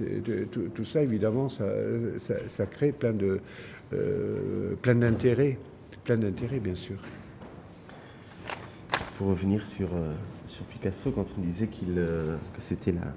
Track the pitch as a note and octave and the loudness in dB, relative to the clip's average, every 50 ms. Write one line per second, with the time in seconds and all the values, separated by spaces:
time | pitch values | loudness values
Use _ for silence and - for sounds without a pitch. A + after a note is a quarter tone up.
0 | G#2+ - G2+ G#2 G2+ A#2 G#2 G2+ G#2 G2+ - B2 F2 A2 A2+ - A2 - - D#3 | -2 -2 -2 -2 0 0 0 0 0 -2 -2 -2 -2 -2 -2 -4 -6 0 2 2
1 | D3 B2+ A2 G2+ G#2 A2 A2 C3 C#3 C3 - - G#2 G2 G#2 G#2+ G#2+ G#2+ A#2 A#2 | 4 4 4 4 4 4 4 4 2 0 0 0 0 0 2 2 2 2 0 0
2 | A#2 G2+ - - - - G2+ - - - - - G2+ - - - C#3+ D3 - - | 0 0 -2 -4 -2 -2 -2 -2 -2 -6 -2 -2 -2 -2 2 2 2 2 4 4
3 | B2+ A#2 A2 G2+ G2 G2 F#2+ F#2+ - - - - - - - - - - F#2+ F#2+ | 2 2 4 4 4 4 4 2 0 -6 -14 -14 -14 -14 -14 -16 -10 -4 -2 0
4 | G2 - - G2+ G#2 G#2 G#2 G2 G2 G2 G2 G2 G2 F#2+ G2 - - B2 A#2+ A#2+ | 2 2 2 2 0 0 0 -2 -2 -2 -2 -2 -2 -2 -4 2 4 6 6 8
5 | A#2+ A#2 A2+ A2+ B2 B2 A#2+ A#2+ C#3+ C#3+ C3 - - - - - - - - - | 8 6 6 6 6 4 6 6 4 4 2 -2 -6 -14 -16 -18 -18 -18 -18 -12
6 | - - A#2+ A2+ A2 G2+ F#2 - B2 A#2 C3+ B2+ G2+ F#2 F2+ F2+ - - G2 G2 | 0 2 2 4 4 2 0 0 -2 -2 -2 -2 0 -2 -2 -2 -4 -8 -8 -10
7 | - - - - - - - - - - - - - - - - - - - - | -8 -12 -14 -14 -14 -16 -16 -14 -14 -14 -14 -16 -16 -16 -18 -18 -18 -18 -18 -16
8 | - - - - - - - - - - - - - - - - - - - - | -16 -18 -18 -18 -18 -18 -16 -14 -8 -8 -8 -8 -8 -14 -14 -14 -6 -4 -2 -2
9 | - - - - G2 G2 F#2+ F2 F#2+ G2 G2+ G#2+ G#2 - - - F#2+ E2+ F2+ F2 | -2 -4 -4 0 4 4 4 4 4 4 4 2 2 -2 -4 -2 -2 0 0 0
10 | D#2+ D#2 D2+ F2 G2+ F#2+ - - - - - - F#2+ - - - - F#2+ F#2+ - | 0 0 -2 -4 -6 -8 -10 -12 -14 -14 -12 -12 -12 -12 -10 -2 -2 -2 -2 0
11 | - F2+ - G2+ F#2+ - - G2+ F2 F2 F2 F#2+ A2+ G#2 - - F#2 F2+ F2 F2 | -2 -2 0 0 -2 -2 -2 -2 -2 -2 0 0 0 -2 -2 -4 -2 0 2 2
12 | E2+ E2 E2 E2 D#2+ D#2 E2 D2 - - - - - - F#2 - - G2 E2+ F2 | 2 2 2 0 0 0 -2 -2 -4 -8 -10 -10 -4 -2 -2 0 2 2 2 2
13 | - - D2 | 0 -4 -6